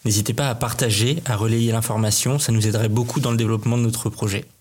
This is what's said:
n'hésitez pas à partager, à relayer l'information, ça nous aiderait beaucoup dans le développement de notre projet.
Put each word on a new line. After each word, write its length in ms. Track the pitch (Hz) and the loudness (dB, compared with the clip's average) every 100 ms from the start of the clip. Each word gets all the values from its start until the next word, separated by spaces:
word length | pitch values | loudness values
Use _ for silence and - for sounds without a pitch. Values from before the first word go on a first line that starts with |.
n'hésitez 300 | 120 98 101 | -2 0 0
pas 140 | 117 143 | 0 0
à 80 | 117 | 0
partager, 640 | 120 117 123 101 117 160 170 | -4 0 0 2 0 0 -2
à 100 | 107 | 0
relayer 340 | 110 113 117 | 2 2 2
l'information, 680 | 113 113 110 110 107 - 143 | 0 0 0 0 0 0 0
ça 100 | - | 2
nous 160 | 113 107 | 2 2
aiderait 220 | 107 110 | 2 0
beaucoup 320 | 110 120 151 | 0 0 -2
dans 100 | 127 | 0
le 60 | 117 | 0
développement 420 | 110 110 110 120 | 0 0 0 0
de 40 | |
notre 280 | 117 110 110 | 0 -2 -4
projet. 360 | - 110 98 - _ | -4 -4 -4 -6 _